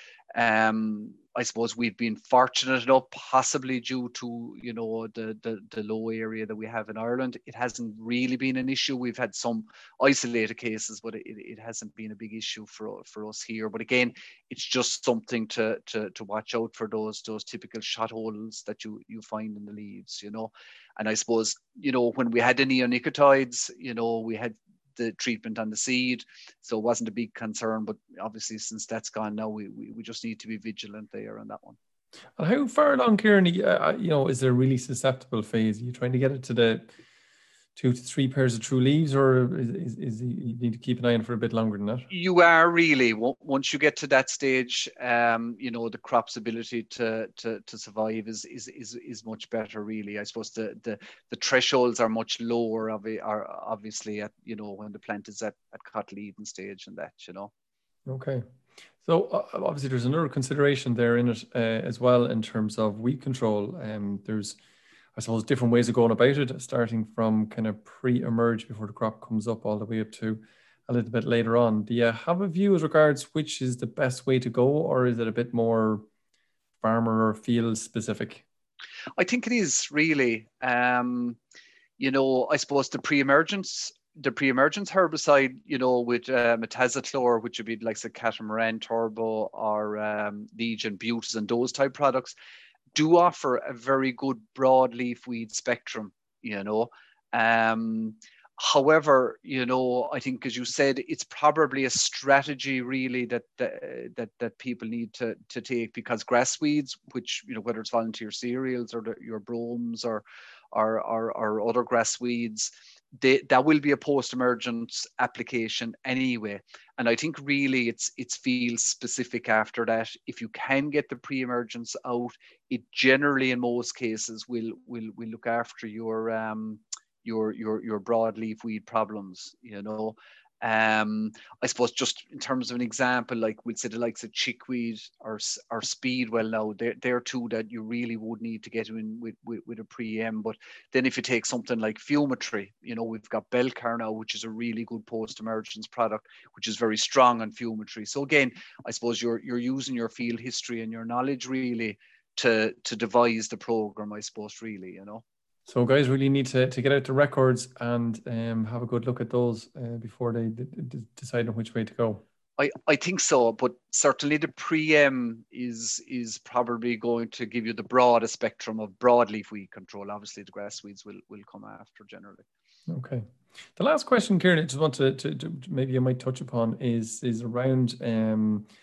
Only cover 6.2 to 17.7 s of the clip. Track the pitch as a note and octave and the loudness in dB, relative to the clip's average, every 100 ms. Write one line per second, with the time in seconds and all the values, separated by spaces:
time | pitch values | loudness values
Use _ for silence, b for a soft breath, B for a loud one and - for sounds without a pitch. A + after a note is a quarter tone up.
6.2 | A2 A2 G#2+ G#2+ A2 A#2 G#2+ A2 A#2 B2+ | -4 -6 -6 -6 -6 -6 -6 -4 -2 0
7.2 | B2+ A#2 - A#2+ B2 - A2+ A2 A2+ B2 | -2 -6 -12 -6 -6 -6 -10 -10 -4 0
8.2 | B2+ B2+ C3 C3 C3 C3 - B2+ B2 A#2+ | 0 0 0 0 -2 -2 -2 -2 -4 -4
9.2 | A2+ - A#2+ A2+ - B B B C#3 C3+ | -6 -4 -4 -4 -6 B B B 4 4
10.2 | A#2+ A#2 A2 - A#2+ A2 - G#2+ A2+ A2+ | 2 0 0 -4 -6 -6 -8 -10 -12 -12
11.2 | - G#2+ - A2 A#2 - G#2+ - A2 G#2 | -14 -16 -16 -16 -14 -12 -14 -14 -14 -12
12.2 | A2 A2 - A2 G#2 - G#2+ G2 - G#2+ | -12 -10 -8 -10 -12 -14 -12 -12 -14 -12
13.2 | G#2+ - - A2 A2 A2 A#2 B2+ A#2+ - | -12 -12 -10 -8 -6 -6 0 2 2 -2
14.2 | B B - - - B2+ A#2+ - C3 A2+ | B B -16 -10 -4 0 0 -2 0 0
15.2 | - A#2+ A2 A#2 A2 - - A2 G2+ - | -2 -6 -4 -2 -2 -2 -6 -6 -6 -10
16.2 | G2 G#2+ - A#2 A2+ - G#2+ A2 G#2+ G#2 | -8 -8 -4 -4 -4 -6 -6 -4 -6 -8
17.2 | - G#2+ - - - | -10 -10 -10 -14 -12